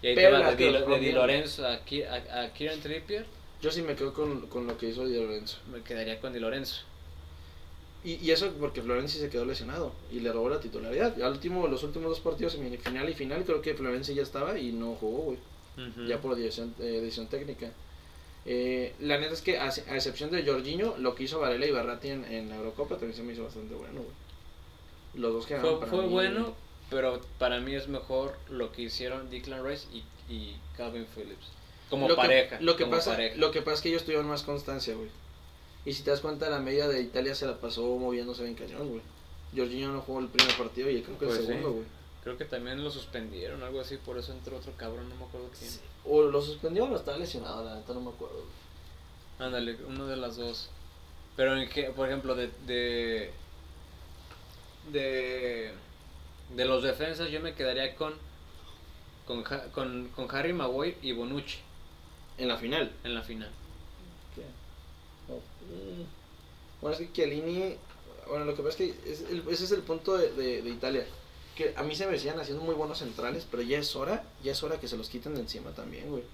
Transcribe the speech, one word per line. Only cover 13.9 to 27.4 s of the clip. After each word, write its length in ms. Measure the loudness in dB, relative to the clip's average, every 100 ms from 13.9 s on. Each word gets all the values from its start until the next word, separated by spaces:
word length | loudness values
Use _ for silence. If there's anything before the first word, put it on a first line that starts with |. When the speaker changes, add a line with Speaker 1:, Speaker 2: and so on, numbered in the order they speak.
| 0 0
Speaker 2:
ya 100 | 0
estaba 340 | 0 0 0 0
y 140 | -2
no 240 | -2 -2 0
jugó, 280 | 0 0
güey. 140 | 0 -4 -8 -18 -16 -10 -10
Speaker 1:
Ujú. 160 | -6 0
Speaker 2:
Ya 160 | 0
por 160 | 2 0
decisión, 360 | 0 -2 -6 -4
eh, 40 | -2 0
decisión 260 | -2 -4 -4
técnica. 420 | -4 -4 -6 -8 -10 -16 -16 -16 -18 -18 -12 -2
Eh, 500 | 2 2 2 0 -2
la 160 | 2 2
neta 140 | 2
es 80 | 0
que, 160 | 2 4
a, 60 | 2
a 300 | -2 -2 0
excepción 340 | 0 -2 0
de 140 | 2 4
Jorginho, 500 | 2 2 0 0 4
lo 160 | 2
que 100 | 2
hizo 180 | -2 2
Varela 240 | 2 4 4
y 60 |
Berratti 360 | 4 2 -2 -4
en, 160 | -4
en 240 | -4 -4 -4
la 80 | -4
Eurocopa 400 | -4 -2 -2 -2
también 200 | -4 -4
se 60 |
me 100 | -6
hizo 100 | -6
bastante 320 | -8 -8 -10 -10
bueno, 200 | -8 -8
güey. 200 | -10 -12 -16 -14 -14 -16 -18 -18 -18 -16 -14 -2
Los 120 | 2
dos 120 | 2 0
quedaron 240 | 2 4
Speaker 1:
Fue, 80 | 4
Speaker 2:
para 100 | 4
Speaker 1:
fue 100 | 4
Speaker 2:
mí. 40 | 6
Speaker 1:
bueno, 460 | 6 6 4 0 -4 -14 -16 -2
pero 300 | 2 4 2 -6
para 220 | 2